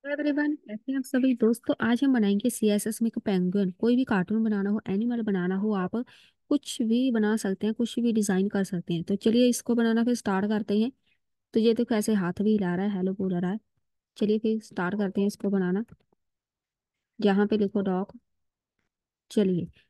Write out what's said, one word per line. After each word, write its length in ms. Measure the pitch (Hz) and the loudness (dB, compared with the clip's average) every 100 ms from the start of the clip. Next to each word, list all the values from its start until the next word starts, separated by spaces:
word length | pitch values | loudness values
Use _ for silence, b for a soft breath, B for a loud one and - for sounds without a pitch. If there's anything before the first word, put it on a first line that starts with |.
| 277 | -6
हेलो 160 | 285 | -2
एवरीवन, 320 | 294 285 294 | 0 0 0
कैसे 380 | 302 - 214 - | -2 -8 -12 -6
हैं 60 | 269 | -4
आप 60 | |
सभी 300 | 262 254 262 | -2 2 2
दोस्तों? 400 | 247 220 233 - 285 | 4 2 2 -2 -2
आज 240 | 226 240 | 0 2
हम 80 | 277 | 2
बनाएंगे 380 | 254 202 202 240 | 4 4 2 0
सीएसएस 520 | - 214 208 208 220 | 0 2 2 -2 -2
में 60 | 226 | -2
एक 100 | 233 | -2
penguin। 520 | 226 190 180 196 190 | -2 0 0 0 -2
कोई 260 | 180 226 247 | 0 0 2
भी 80 | |
cartoon 400 | 262 208 180 214 | 2 0 0 0
बनाना 260 | 226 208 196 | 0 0 0
हो, 100 | 208 - | -2 -2
animal 340 | 190 240 240 | -2 -2 -2
बनाना 340 | 220 190 175 190 | -2 -2 0 -2
हो, 160 | 214 | -2
आप 320 | 202 180 226 254 b b b _ | -2 -2 -6 -8 b b b _
कुछ 340 | 294 - - | -2 -2 -4
भी 280 | 226 233 262 | 0 2 2
बना 260 | 226 208 220 | 2 2 0
सकते 300 | 202 190 208 | -2 -2 -2
हैं, 80 | |
कुछ 240 | 220 233 - | -2 -4 0
भी 140 | 233 | 0
design 360 | 220 202 185 196 | 0 2 2 0
कर 160 | 202 | 0
सकते 300 | 190 175 - | -2 -4 -4
हैं। 80 | 170 | -6
तो 120 | 175 196 | -2 0
चलिए 320 | 226 233 247 | 2 4 2
इसको 260 | 233 - | 2 -2
बनाना 300 | 233 226 226 | 0 2 2
फिर 100 | 233 | 0
start 320 | 240 - 190 208 | -2 -2 -2 0
करते 340 | 214 220 208 | -2 0 0
हैं। 120 | 226 - _ _ _ _ _ | 0 -4 _ _ _ _ _
तो 80 | 233 | 2
ये 140 | 220 | 2
देखो 200 | 226 240 | 2 0
ऐसे 200 | 220 208 | 0 2
हाथ 180 | 214 175 180 | 0 0 0
भी 100 | 202 | 0
हिला 220 | 214 185 | 2 0
रहा 120 | 175 202 | -2 -2
है, 100 | 196 | -2
hello 160 | 185 | -4
बोल 220 | 190 190 | -2 -2
रहा 160 | 180 180 | -2 -2
है। 80 | 214 _ _ _ _ _ - | -4 _ _ _ _ _ -4
चलिए 220 | 214 214 | -2 0
फिर 220 | 220 220 | 0 -2
start 380 | - - 180 208 | -4 -6 -4 -2
करते 220 | 202 190 | -2 0
हैं 80 | 202 | -2
इसको 220 | - 196 | -2 -2
बनाना। 340 | 196 180 190 233 - _ _ _ _ _ _ _ _ _ _ _ _ | 0 0 -2 -4 -14 _ _ _ _ _ _ _ _ _ _ _ _
यहाँ 260 | 202 196 208 | 2 2 2
पे 120 | 214 | 0
लिखो 220 | 196 208 | 0 -2
dog। 380 | 196 185 196 240 _ _ _ _ _ _ _ _ _ _ _ | -2 -2 -6 -12 _ _ _ _ _ _ _ _ _ _ _
चलिए 380 | - 196 180 170 b b | 0 2 0 -4 b b